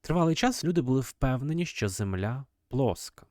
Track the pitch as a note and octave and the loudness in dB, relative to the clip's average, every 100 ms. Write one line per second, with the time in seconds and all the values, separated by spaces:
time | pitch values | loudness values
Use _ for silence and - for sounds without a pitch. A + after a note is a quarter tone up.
0 | - E3+ E3 D#3+ B3 B3 E3 E3+ B2+ C3 | 0 2 2 4 2 2 0 0 2 0
1 | B2+ - C3 B2+ C#3+ D#3+ F3 - G#2 F#2 | 0 -2 0 0 -2 -2 -4 -2 -4 -2
2 | G2 F#2 G2+ B2+ C#3 _ _ B2+ B2+ E2+ | -2 -2 -2 -4 -10 _ _ 0 0 0
3 | - - - | -8 -18 -20